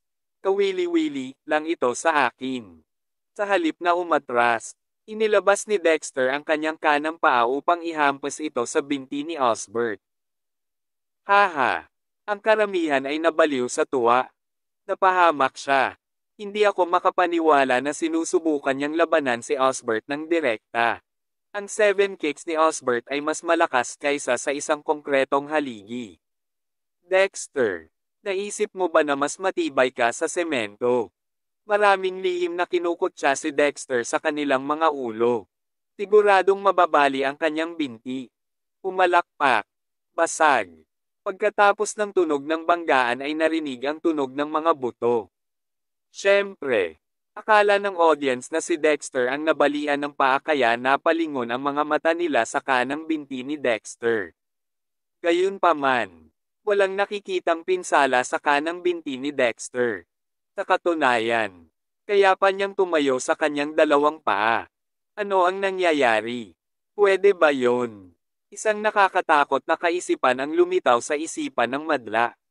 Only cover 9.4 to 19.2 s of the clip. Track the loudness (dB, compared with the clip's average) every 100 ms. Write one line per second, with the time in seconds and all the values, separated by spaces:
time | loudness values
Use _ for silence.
9.4 | 0 -2 -4 -4 -4 -6 _ _ _ _
10.4 | _ _ _ _ _ _ _ _ 0 4
11.4 | 4 2 0 -2 -6 _ _ _ -8 -4
12.4 | 0 2 2 0 0 0 -2 -2 0 2
13.4 | 2 2 -2 -2 -2 2 4 4 2 _
14.4 | _ _ _ _ -10 0 2 4 4 4
15.4 | 0 -2 0 0 0 -4 _ _ _ -14
16.4 | -6 2 2 2 2 2 2 0 0 2
17.4 | 4 4 4 2 -2 -4 -4 -2 0 0
18.4 | 0 -2 -2 -2 -2 0 2 2